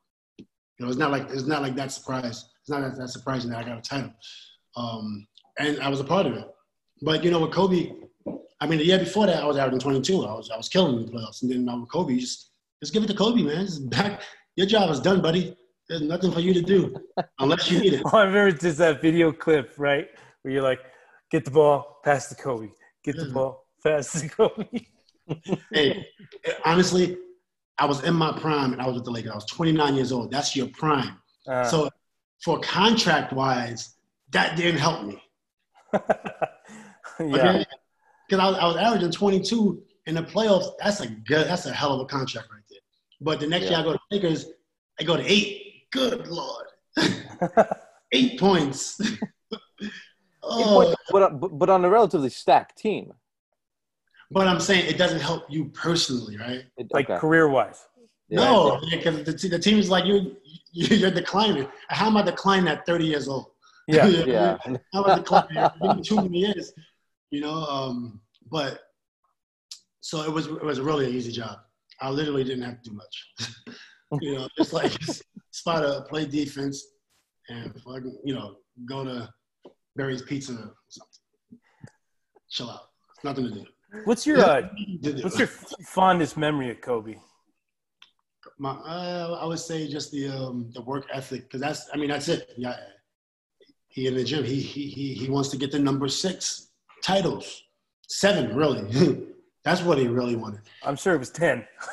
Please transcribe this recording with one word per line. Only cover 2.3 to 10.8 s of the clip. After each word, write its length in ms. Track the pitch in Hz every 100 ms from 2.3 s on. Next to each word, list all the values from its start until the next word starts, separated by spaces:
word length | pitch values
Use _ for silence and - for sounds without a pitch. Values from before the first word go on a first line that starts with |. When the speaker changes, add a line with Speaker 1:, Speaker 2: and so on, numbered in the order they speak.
| 117 - _
Speaker 1:
It's 100 | -
not 100 | 147
that, 160 | 131 131
that 100 | 127
surprising 420 | 123 - 131 120
that 80 | 117
I 40 | 120
got 100 | 117
a 20 |
title. 320 | - 139 113 - - - - _ _ 120
Um, 520 | 120 113 107 104 - _ _ -
and 180 | 147 147
I 80 | 139
was 120 | 139
a 40 |
part 220 | 139 185 156
of 60 |
it. 100 | 113 - - _ _ _ _
But, 200 | 151 156
you 80 | 170
know, 80 | 170
with 120 | 160
Kobe, 400 | 165 190 180 147 - - _ - - - -
I 60 | 143
mean, 120 | 160
the 40 |
year 140 | 165 190
before 280 | 175 190 165
that, 140 | 160
I 60 | 147
was 100 | 139
averaging 200 | 131 127
twenty-two. 460 | 139 135 135 190 107
I 60 |
was, 160 | 113 -
I 60 | 110
was 120 | -
killing 280 | 180